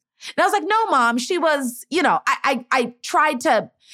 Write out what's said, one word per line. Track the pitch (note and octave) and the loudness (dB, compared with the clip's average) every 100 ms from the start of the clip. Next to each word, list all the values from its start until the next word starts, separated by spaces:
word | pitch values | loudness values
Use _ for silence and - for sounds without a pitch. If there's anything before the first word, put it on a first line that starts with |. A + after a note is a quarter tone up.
| _ _ - - | _ _ -8 0
And | |
I | F#4 | 0
was | |
like, | G#4 D#4+ | 0 0
"No, | A4 G#4+ | 0 2
Mom, | C#4+ A#3 A#3+ | 2 2 0
she | B3 F4+ | -2 0
was," | D#4+ D4 B3+ A#3 - | 2 0 -2 -8 -6
you | D#4 | 0
know, | C#4 E3 - | 2 0 0
I, | C4 C4+ B3+ - | -2 -2 -2 -2
I, | C4 | -2
I | A#3+ - | -2 -6
tried | - E4+ D4+ B3+ | -2 0 2 0
to, | D#4 A3+ - _ _ | 0 0 -2 _ _